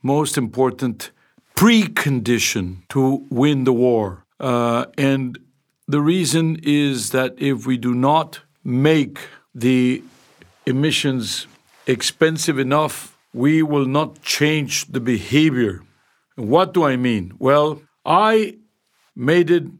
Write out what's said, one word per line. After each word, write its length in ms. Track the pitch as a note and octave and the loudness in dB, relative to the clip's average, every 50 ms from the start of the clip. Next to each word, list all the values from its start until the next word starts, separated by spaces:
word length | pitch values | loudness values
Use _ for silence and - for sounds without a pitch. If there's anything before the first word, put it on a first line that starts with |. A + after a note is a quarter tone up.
most 340 | - C3 C#3 D3+ D#3 - - | 0 0 0 0 0 0 -2
important 720 | D3 B2 G#2+ - B2 C3 B2+ B2 - C3+ B2 A2 - - - _ _ _ _ _ _ _ _ _ | -4 -4 -4 0 0 0 0 0 -2 -4 -4 -4 -6 -14 -20 _ _ _ _ _ _ _ _ _
precondition 1300 | - F#3+ A3+ A#3 A3 G3 D#3+ - - - D3 C#3 B2 G#2+ A#2+ A#2+ A2 - - - A2+ F#2 F2+ F#2 F2+ _ _ | 4 4 6 6 4 2 0 -4 -4 -2 0 -2 -2 0 0 0 0 0 -2 -2 -4 -6 -6 -10 -14 _ _
to 360 | - C#3 C3+ C3 C#3 C3+ - - | -2 0 2 2 0 -2 -6 -6
win 340 | C3 A#2+ C#3 D3 D3 C3+ B2+ | 0 2 2 2 2 2 2
the 80 | C3 | 2
war. 520 | B2+ A#2 B2 B2+ A#2+ A2+ G#2+ F#2+ F2+ - _ _ _ _ | 2 2 2 2 2 0 0 -4 -6 -12 _ _ _ _
Uh, 480 | - C3 B2 A#2+ A#2+ A#2 A#2 A#2+ B2+ - _ | -4 -2 0 0 0 0 0 -2 -4 -6 _
and 420 | - C#3 C#3 C3+ C3+ C3 B2+ A#2+ - _ _ _ _ _ _ _ _ _ - | -2 0 0 0 0 -2 -6 -10 -12 _ _ _ _ _ _ _ _ _ -2
the 120 | D3 D3 | -2 0
reason 580 | D3 D#3 F3 F#3+ F3 B2+ C3 E3 E3 D#3+ D#3+ D#3+ | 2 2 2 2 0 0 0 0 0 0 -2 -2
is 480 | D#3 C#3+ D3 D3 C#3+ C#3+ C3+ A#2+ G#2+ - | -2 0 0 2 2 0 -2 -4 -6 -2
that 240 | - C3 C3 B2 - | -2 -2 -2 -2 -4
if 300 | - C#3+ C#3 C3+ A2 A2 | -4 -2 -2 -2 -2 -2
we 100 | C3 B2+ | -4 -4
do 180 | A#2+ A2 B2 A#2+ | -2 -2 -2 0
not 460 | B2 B2+ C#3 D3+ D#3+ D3+ - - - _ _ _ _ _ | 2 2 2 2 0 -2 -4 -12 -20 _ _ _ _ _
make 540 | - B2 B2+ C#3 D3+ D#3+ D#3 C3+ - - - - - - - _ _ _ | -4 -2 2 2 4 4 2 0 -2 -8 -16 -18 -20 -20 -20 _ _ _
the 480 | B2 A#2 B2+ C3 B2+ B2 B2 C3 - - - _ _ _ _ _ _ - _ _ _ _ | -2 0 2 2 2 2 0 0 -4 -8 -16 _ _ _ _ _ _ -20 _ _ _ _
emissions 800 | C#3 B2+ C3+ D3 D#3 C#3+ - - C#3+ C3 B2+ A2 F2+ - - - _ _ _ _ _ _ _ _ | -4 -2 0 0 0 0 0 -2 -2 -2 -2 -4 -6 -8 -10 -12 _ _ _ _ _ _ _ _
expensive 720 | - B2+ A2 - - - _ D#3+ D#3+ D#3+ D3+ - E3+ D3 C3 | -2 -2 -2 -2 -8 -2 _ 0 0 0 -2 -2 -2 -2 -2
enough, 580 | C3+ B2+ C#3 D3+ D#3 C#3 - - - - _ _ _ _ - | 0 0 0 0 0 -2 -6 -10 -16 -18 _ _ _ _ -4
we 280 | A#2+ B2+ D3 D#3 D#3+ | 0 2 2 4 2
will 240 | D#3 D3 D3 C#3 C3+ | 2 2 0 0 0
not 360 | C3 C3+ D3 D#3 D3+ - - | 0 0 -2 -2 -4 -8 -14
change 640 | _ - - - D3 D3+ D#3 D3+ C#3+ B2 - - - | _ -8 -2 0 2 2 2 0 -2 -4 -6 -8 -8
the 140 | - - C3 | -6 -8 -4
behavior. 840 | A#2 B2 A#2+ G2+ - - B2 D3 D#3+ D#3+ B2+ B2 A#2 G2+ F2+ F2 - _ _ _ _ _ _ _ _ _ _ | -2 -2 -2 -2 -2 0 2 2 2 2 2 0 -2 -2 -4 -8 -16 _ _ _ _ _ _ _ _ _ _
What 360 | - A2+ G#2 C3 E3+ F#3+ F#3 | -10 -2 2 2 2 2 2
do 120 | F3 F#3 D#3+ | 0 0 2
I 120 | C#3 C3 | 2 0
mean? 380 | B2 B2 B2 A#2 G#2 F2 F#2 - - | 0 0 0 0 -2 -4 -6 -10 -2
Well, 440 | - C3 C#3+ D3 D3 D#3 D3 D3 _ _ _ _ _ | 0 2 4 4 2 0 -4 -8 _ _ _ _ _
I 500 | C#3+ D#3+ F#3 G#3+ A3 A3+ A3 G#3+ - - _ _ _ _ _ _ _ _ _ _ _ _ | 2 2 4 4 4 2 2 0 -2 -8 _ _ _ _ _ _ _ _ _ _ _ _
made 340 | - B2 C3+ E3 F3 F3 D#3 | -4 0 2 2 2 4 4
it 140 | F3 E3+ D3 - - | 2 0 0 -6 -16